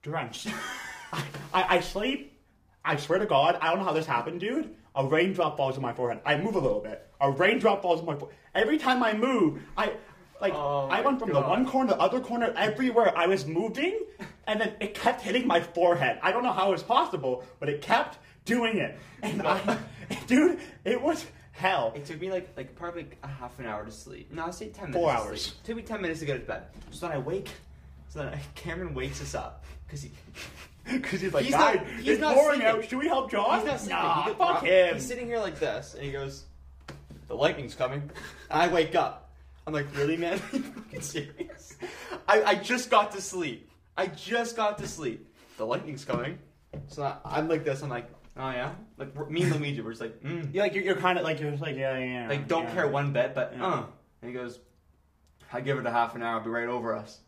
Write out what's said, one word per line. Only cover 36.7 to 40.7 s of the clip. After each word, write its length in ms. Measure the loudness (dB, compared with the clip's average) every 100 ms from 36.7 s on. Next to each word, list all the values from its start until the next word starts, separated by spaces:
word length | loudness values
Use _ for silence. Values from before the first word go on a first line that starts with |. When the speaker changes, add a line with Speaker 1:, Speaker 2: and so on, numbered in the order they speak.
| -20 -18 -18 -16 -20 -10
Speaker 2:
"The 80 | 2
lightning's 400 | 2 2 -8 -2
coming." 260 | -2 -2 -6 -10 -14 -16 -2
And 120 | 2
I 60 | 4
wake 280 | 4 4 4
up. 340 | 2 -2 -16 -20 -20 -14 -4
I'm 60 |
like, 220 | -4 -2 0
"Really, 220 | 0 2
man? 220 | 0 -2 -2
<laughs> 60 |
Are 40 | -4
you 60 |
fucking 380 | -4